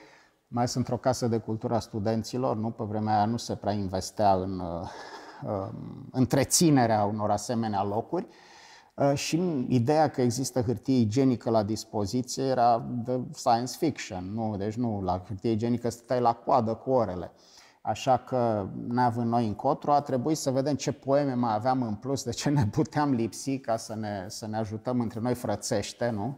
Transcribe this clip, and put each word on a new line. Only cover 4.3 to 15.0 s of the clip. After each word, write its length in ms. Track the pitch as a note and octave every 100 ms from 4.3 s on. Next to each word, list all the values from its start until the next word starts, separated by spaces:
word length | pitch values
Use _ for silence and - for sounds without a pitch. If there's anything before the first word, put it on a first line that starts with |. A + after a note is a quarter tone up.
în, 260 | F#2+ F#2+ F#2+
uh, 300 | F2+ E2+ E2 - - - - -
um, 640 | C3 G#2 G2 - - D#2+ -
întreținerea 920 | B2+ B2+ C#3 - - E3+ C#3 A#2 A2
unor 260 | G#2 G#2+ G#2
asemenea 540 | G#2 - A#2 A2+ G2+
locuri. 440 | G2+ G#2 A#2 E3+ - - - - - - _
Uh, 200 | - C#3+
și 520 | C#3+ - D#3 F#3 D3 B2
ideea 400 | B2+ A#2+ D3+ D3+
că 120 | -
există 400 | B2 A#2+ C3+ C3
hârtie 380 | A2 G#2+ - C3
igienică 500 | A2 A2+ C3+ A#2+ -
la 140 | A2+
dispoziție 800 | G2+ G#2+ - A2 G2+ B2 B2 -
era 420 | C3+ B2 A#2+ A#2 C3+
de 300 | B2 A#2+ B2+ A#2+
science 460 | - C3+ A#2 B2+ -
fiction, 560 | E3 - - F#2 F2+
nu? 220 | G#2+ A2 G#2
Deci 180 | G2+ G#2+
nu, 260 | A#2+ G#2